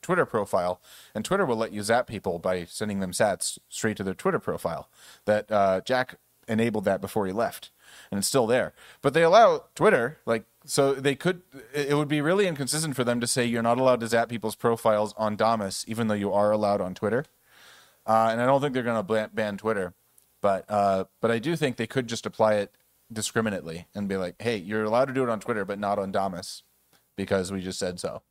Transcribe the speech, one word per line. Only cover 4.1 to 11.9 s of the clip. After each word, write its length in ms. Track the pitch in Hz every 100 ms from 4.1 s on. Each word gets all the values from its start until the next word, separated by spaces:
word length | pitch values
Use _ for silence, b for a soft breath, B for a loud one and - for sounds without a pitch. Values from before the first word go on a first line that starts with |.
Twitter 240 | 90 190 160
profile. 500 | - 85 87 80 - B B B -
That, 260 | 104 104
uh, 300 | 107 98 95
Jack 380 | - 127 127 - _ _ -
enabled 380 | 110 117 107 101
that 160 | 95
before 240 | 98 - 98
he 80 |
left, 380 | 98 117 - - _ B B B
and 80 | 101
it's 80 | 98
still 180 | 139 110
there. 300 | 123 90 - B B
But 140 | 139 139
they 80 |
allow 400 | 165 208 220 156 -
Twitter, 460 | - 180 170 120 151 -
like, 180 | 113 - _
so 300 | - - 139
they 220 | 135 139 135
could, 260 | 175 185 _ 139 113
it, 160 | 139
it 60 | 139